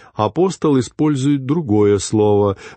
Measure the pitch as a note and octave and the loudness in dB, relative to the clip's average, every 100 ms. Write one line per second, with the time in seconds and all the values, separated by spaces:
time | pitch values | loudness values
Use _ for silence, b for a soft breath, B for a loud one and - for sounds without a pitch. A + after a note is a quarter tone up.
0 | B - G#2+ D3+ D#3 - D#3+ C#3 A#2 - | B -4 -2 0 -2 -2 0 0 -2 -2
1 | D3+ C#3+ C#3 C#3+ C3 D#3 D3 G#2 G#2 G2+ | -2 0 0 -2 -2 -4 0 2 2 2
2 | - G#2+ G#2 G#2 G2+ G2 B | 0 0 2 2 0 -2 B